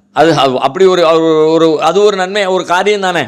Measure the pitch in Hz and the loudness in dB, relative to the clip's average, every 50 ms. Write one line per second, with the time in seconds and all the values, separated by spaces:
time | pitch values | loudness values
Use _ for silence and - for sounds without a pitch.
0 | _ _ - 131 151 165 156 147 135 135 127 127 123 135 135 - 190 190 185 175 | _ _ -2 0 2 2 2 2 0 0 0 -2 -4 -4 0 2 2 2 2 2
1 | 170 160 165 160 160 160 160 156 156 156 160 165 160 165 156 143 147 156 170 196 | 2 2 2 2 0 0 0 2 2 2 2 2 2 2 0 0 0 -2 0 2
2 | 208 208 202 190 185 185 196 208 202 185 185 185 170 156 170 180 202 202 208 202 | 2 0 0 -2 -4 -4 -4 -4 -2 -2 -2 -4 -2 -2 -2 -2 0 0 -2 -2
3 | 196 185 175 165 135 | -2 -4 -2 -4 -4